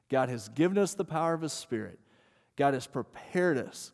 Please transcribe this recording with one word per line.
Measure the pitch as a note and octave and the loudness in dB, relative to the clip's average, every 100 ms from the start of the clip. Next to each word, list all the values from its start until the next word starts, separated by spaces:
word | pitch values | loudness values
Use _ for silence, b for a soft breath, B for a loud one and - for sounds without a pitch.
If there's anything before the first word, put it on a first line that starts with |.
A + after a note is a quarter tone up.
| b | b
God | C3 B2+ | 0 2
has | A#2+ G#2+ | -2 -6
given | A#2 F3 G3 | 2 2 4
us | F#3+ | 2
the | - | 0
power | E3+ D#3 E3 | -4 0 0
of | E3 | 0
His | D#3+ | -4
Spirit. | - - A2+ F#2+ F2+ b b b b b - | -8 -4 -4 -4 -12 b b b b b 0
God | C#3 | 2
has | C3+ - | 2 -4
prepared | C3 A2 - - F3+ F3+ C3+ | -6 -6 -12 -4 2 2 2
us, | - - - | -2 -10 -16